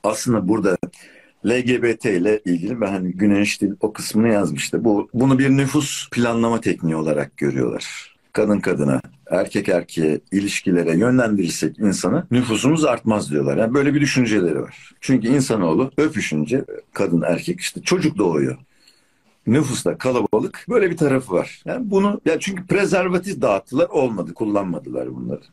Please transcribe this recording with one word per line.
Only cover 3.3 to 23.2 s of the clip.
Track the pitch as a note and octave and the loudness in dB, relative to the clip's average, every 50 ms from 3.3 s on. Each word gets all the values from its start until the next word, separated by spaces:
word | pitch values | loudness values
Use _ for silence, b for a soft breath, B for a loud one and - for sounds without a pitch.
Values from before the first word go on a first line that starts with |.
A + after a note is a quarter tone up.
| G2+ G2+ G#2 G#2 - - | 4 4 2 0 -2 -2
Dil | G#2+ G2 G2+ - | -2 -2 -2 -2
o | - E2+ - | -4 -4 -4
kısmını | - - - - G#2 A2+ A#2 | -6 -10 -4 0 2 2 4
yazmıştı. | A2 G2+ G2 D#2 D2 C#2 - - - E2+ A2 | 2 2 0 0 -2 -4 -6 -4 -4 0 2
Bu, | A#2 G#2 G2+ - - - | 2 2 2 0 -2 -2
bunu | - B2+ C3+ C3+ B2+ | 0 2 4 4 4
bir | C3+ C#3 | 4 4
nüfus | C3+ C#3 C#3 C3 B2+ D3+ C#3+ C#3 - - - - | 4 4 2 2 0 0 -2 -2 -6 -10 -10 -8
planlama | - A#2+ A#2+ A#2 A#2 A#2 A#2 A#2 A#2 A2+ | -2 0 0 2 2 2 2 2 0 0
tekniği | - G#2+ F2 - F2+ E2 D#2+ | 0 -2 -2 0 -2 -2 -2
olarak | D#2 D#2 D#2 D2 D2 C#2 C#2+ _ | 0 0 0 0 0 -2 -6 _
görüyorlar. | - C#2+ C#2+ C2 C2 B1+ A#1+ A1 - - - - - - - _ _ _ _ _ | -4 -2 -2 0 0 -2 -2 -2 -6 -10 -12 -14 -16 -18 -20 _ _ _ _ _
Kadın | - G#2+ G#2 G#2 G2 | 0 0 2 2 0
kadına, | - G2 F2 C#2+ D2 C#2+ C2+ C2 - - - _ _ - | 0 0 0 0 2 0 0 0 -2 -8 -20 _ _ -4
erkek | E2 F2+ G2 - - A2 G2+ - | -2 -2 -2 0 -2 -4 0 0
erkeğe | F#2 F2 E2+ - - - D#2+ D#2 D2+ - _ _ - | 0 0 -2 -4 -4 0 0 0 0 0 _ _ -2
ilişkilere | G2 G2 G2 - - - G2 F2+ F2 E2+ E2+ D#2+ | 0 0 0 -4 -4 -2 0 2 2 2 2 2
yönlendirirsek | E2+ G#2+ B2 B2+ B2+ A#2+ A2 G#2 G2 F2+ E2 D#2 - - D#2 - - | 2 4 4 4 2 2 2 2 0 0 -2 -2 -2 -4 -4 -4 0
insanı | G#2+ G2+ F#2 - - F#2 A2+ D#3+ F3+ - | 0 0 0 0 0 0 0 0 -2 0
nüfusumuz | A#2+ B2 B2 A#2+ A2+ G#2 G#2+ C3 D#3+ E3 D3+ | 0 0 2 0 -2 0 2 2 2 2 2
artmaz | C#3+ A#2+ A#2 - A2+ A2 G#2 E2+ C#2+ | 0 0 0 0 0 0 0 0 -2
diyorlar. | - - C#2+ C#2+ C#2 | -2 0 0 0 0
Yani | E2 A2 A2+ B2 | 0 0 2 2
böyle | C#3+ C#3 D3 C#3 | 2 2 2 2
bir | D3 | 2
düşünceleri | C#3+ C3+ - C3+ B2 A2 G#2+ G#2 F2+ E2+ D2+ C2+ A#1+ | 2 2 2 2 2 2 2 2 2 0 0 -2 -6
var. | - - - - - - _ | -8 -12 -20 -20 -20 -20 _
Çünkü | - - C3+ A#2+ G#2+ A2+ | -2 0 0 0 2 2
insanoğlu | C3+ D3 C3+ - A#2 G#2+ F#2 E2 D#2 F#2 B2+ C3+ - | 2 2 2 2 0 0 2 2 2 0 0 0 0
öpüşünce | - D3+ D#3 D#3 - F2+ - D2+ D2+ D2+ D#2 A#2+ C3+ - - - - - _ _ | 0 0 0 0 -4 -6 -4 -2 -2 -2 0 0 -2 -2 -4 -12 -16 -16 _ _
kadın | - G2+ F2+ E2+ E2+ D#2+ | -4 -2 0 2 0 2
erkek | E2 E2+ - - - F2 - | 2 -2 -2 -2 -6 -6 -6
işte | - - - - - | -6 -8 -8 -6 -2
çocuk | - F3 F3 D3 - - - | -2 0 2 0 -2 0 0
doğuyor. | G#2 F2 D#2+ D2+ C#2 B1+ C2 - - b b b b b b b b b b b b b b b _ | 0 0 2 0 -2 -2 -4 -8 -14 b b b b b b b b b b b b b b b _
Nüfusta | - A2 D3 D#3 B2+ A#2+ - - E2+ - - | 2 2 2 2 0 -2 -2 -2 -4 -4 -2
kalabalık | - C3 C3 B2 G#2 - - - B2+ - - - - - | -2 -2 0 0 0 2 0 0 0 -2 -8 -10 -8 0
böyle | A3 A#3+ G3+ F3+ | 2 2 2 2
bir | E3+ | 0
tarafı | E3 D#3 C#3+ C3+ C3 C3 - F2+ | 0 2 2 2 0 -2 0 -2
var. | E2+ - - - - _ | -2 -2 -2 -10 -16 _
Yani | - - B3+ B3+ G#3 | -8 -6 -6 -4 0
bunu, | G3 G3 G3 G3+ G#3 - _ | 2 2 2 2 0 0 _
ya | D#3 E3 D#3 | -2 -2 0
çünkü | - G3 G3 F3+ - | -2 -6 -8 -8 -4
prezervatif | - - G3 G3+ D#3 D#3+ F#3 F3+ F#3 F3+ F3+ | 0 0 0 0 2 0 0 0 0 0 -2